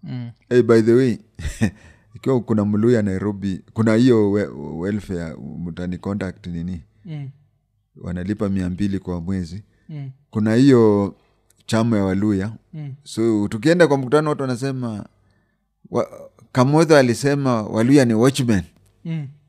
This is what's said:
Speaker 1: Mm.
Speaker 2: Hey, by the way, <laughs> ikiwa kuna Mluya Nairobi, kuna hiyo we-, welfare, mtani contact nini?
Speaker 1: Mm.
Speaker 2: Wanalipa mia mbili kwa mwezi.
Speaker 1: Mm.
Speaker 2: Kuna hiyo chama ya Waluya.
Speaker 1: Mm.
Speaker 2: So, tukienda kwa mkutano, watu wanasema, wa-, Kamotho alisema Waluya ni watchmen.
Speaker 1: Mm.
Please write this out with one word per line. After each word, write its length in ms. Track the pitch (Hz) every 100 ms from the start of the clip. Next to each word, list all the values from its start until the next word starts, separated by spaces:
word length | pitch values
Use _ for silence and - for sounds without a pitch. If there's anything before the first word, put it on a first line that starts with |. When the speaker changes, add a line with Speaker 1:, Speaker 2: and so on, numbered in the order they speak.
Speaker 1:
Mm. 280 | 160 127 120 - _
Speaker 2:
Hey, 140 | 123
by 200 | 117 113
the 100 | 110
way, 240 | 120 131 104 _ _
<laughs> 760 | - - 107 - - _ _
ikiwa 260 | - - 131
kuna 240 | - 110
Mluya 380 | 104 104 113 120
Nairobi, 580 | 104 92 98 104 98 92 -
kuna 220 | - 113
hiyo 360 | 110 127 113 101
we-, 160 | 104 87 62 73 76
welfare, 580 | 92 107 95 90 85 - 67 67
mtani 400 | 87 82 90 90
contact 480 | 95 101 95 - 90
nini? 360 | 85 85 90 - _
Speaker 1:
Mm. 260 | - 151 135 - _ _ _ _ _ -
Speaker 2:
Wanalipa 520 | 90 87 90 104 101
mia 220 | 98 90
mbili 280 | 90 101 95
kwa 220 | - 90
mwezi. 420 | 85 95 85 90 - _ _
Speaker 1:
Mm. 220 | 156 135 - _
Speaker 2:
Kuna 240 | - 107
hiyo 600 | 113 139 123 110 101 101 - _ _ _ _ _
chama 300 | 113 113 110
ya 80 |
Waluya. 480 | 95 95 107 101 98 113 _
Speaker 1:
Mm. 200 | 160 147 135
Speaker 2:
So, 440 | - - 113 110 101
tukienda 400 | 113 135 175 160
kwa 100 | 139
mkutano, 300 | 127 147 151
watu 120 | 151
wanasema, 640 | 135 123 135 131 123 104 - _ _ _ _ _ _ _ -
wa-, 400 | - - - - _ _
Kamotho 440 | - 127 151 165 151
alisema 680 | 127 113 139 143 139 120
Waluya 420 | 104 110 117 143
ni 100 | 123
watchmen. 480 | 107 120 123 123 104 82 _ _ _
Speaker 1:
Mm. 240 | 170 160 139 -